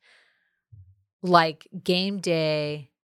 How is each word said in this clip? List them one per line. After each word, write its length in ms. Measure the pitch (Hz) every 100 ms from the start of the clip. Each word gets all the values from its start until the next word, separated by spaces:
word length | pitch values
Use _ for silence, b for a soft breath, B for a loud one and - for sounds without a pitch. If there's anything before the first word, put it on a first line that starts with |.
| b b b b b b b - - _ _ _
like, 460 | 180 175 160 156 - 185
game 360 | - 180 196 202
day. 680 | 175 165 156 151 147 151 - _